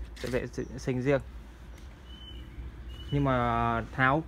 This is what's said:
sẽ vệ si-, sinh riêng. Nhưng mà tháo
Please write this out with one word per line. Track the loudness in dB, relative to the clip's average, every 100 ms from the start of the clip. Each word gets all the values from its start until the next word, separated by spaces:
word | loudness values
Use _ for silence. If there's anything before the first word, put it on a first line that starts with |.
| -10 -6
sẽ | -2
vệ | -2 -2
si-, | -4 -6 -4
sinh | -2 2
riêng. | 4 2 2 -12 -14 -16 -16 -14 -14 -16 -16 -14 -14 -14 -12 -10 -10 -10 -10 -10 0
Nhưng | 4
mà | 6 6 4 4 4 2 0
tháo | 4 6 6